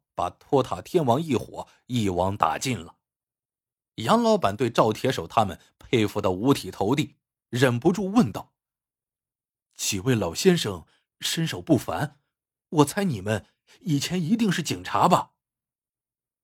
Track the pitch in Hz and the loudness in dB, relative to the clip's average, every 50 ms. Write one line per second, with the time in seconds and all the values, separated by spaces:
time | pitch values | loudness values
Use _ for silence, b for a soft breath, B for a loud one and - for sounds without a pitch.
0 | _ _ _ - 87 90 - _ _ _ 147 135 123 - - 87 - - - 175 | _ _ _ -6 -6 -6 -8 _ _ _ 2 2 2 0 -4 -10 -10 -4 -2 0
1 | 151 120 113 - 170 156 120 101 - - - - - b b b b - 127 120 | 2 2 0 0 0 -2 -2 -2 -2 -6 -10 -14 -16 b b b b -6 -4 -2
2 | 104 95 90 87 92 95 101 - - 80 73 71 - 135 120 90 80 85 - _ | -2 0 0 0 -2 -2 0 2 2 2 2 -2 -4 -6 -6 -6 -8 -14 -20 _
3 | _ _ _ _ _ _ _ _ _ _ _ _ _ _ _ _ _ _ _ - | _ _ _ _ _ _ _ _ _ _ _ _ _ _ _ _ _ _ _ -6
4 | 110 143 208 233 233 226 220 190 - 98 101 - 131 113 - 175 139 110 110 - | 0 2 2 4 4 4 2 2 2 -2 0 0 -2 0 2 2 2 2 2 0
5 | - 131 - - 82 - - 117 110 95 78 b b b b b - - - 113 | -2 -2 -2 -2 -6 -2 0 0 0 0 -2 b b b b b -6 0 2 2
6 | 104 101 - 107 98 95 92 92 113 139 135 - - 92 - - 101 104 139 147 | 2 2 0 -2 0 0 0 2 2 2 2 2 0 -6 -8 -4 -2 0 0 -2
7 | 147 - - _ _ _ _ _ _ _ 120 123 139 127 120 120 - 175 180 220 | -2 -6 -10 _ _ _ _ _ _ _ 0 2 2 2 2 2 2 2 2 2
8 | 196 185 202 247 175 101 - - - - _ _ _ _ _ _ _ _ _ _ | -2 0 2 2 2 2 -2 -8 -12 -14 _ _ _ _ _ _ _ _ _ _
9 | _ _ _ _ _ _ _ _ _ _ _ _ _ _ _ - - - 107 95 | _ _ _ _ _ _ _ _ _ _ _ _ _ _ _ -8 -6 -6 -4 -2
10 | 92 135 123 107 92 85 82 - - 185 175 165 - 110 95 82 - _ _ _ | 0 0 0 0 0 -2 -4 2 2 4 4 4 0 -4 -6 -8 -12 _ _ _
11 | _ _ _ _ - - - 170 165 151 - 90 87 - - 113 - - 80 90 | _ _ _ _ -8 -6 -4 -4 -4 -4 -6 -8 0 2 2 2 2 -2 -4 -6
12 | 147 - - _ _ _ _ _ _ _ _ _ _ _ - 151 143 139 - 202 | -6 -6 -8 _ _ _ _ _ _ _ _ _ _ _ 2 2 2 4 2 -2
13 | 202 185 127 95 90 110 110 98 b b b b b b b b - 185 143 139 | -2 -2 -2 -4 -2 -2 -4 -4 b b b b b b b b -6 -4 -2 -2
14 | - - 175 190 165 151 233 220 233 196 - - 151 - 98 90 90 - - 98 | -2 -2 -4 -4 0 0 0 2 2 0 0 -2 -4 -6 -6 -8 -8 -4 0 2
15 | 147 180 180 - - - _ _ _ _ _ _ _ _ _ _ _ _ _ _ | 4 4 4 2 2 -4 _ _ _ _ _ _ _ _ _ _ _ _ _ _
16 | _ _ _ _ _ _ _ _ | _ _ _ _ _ _ _ _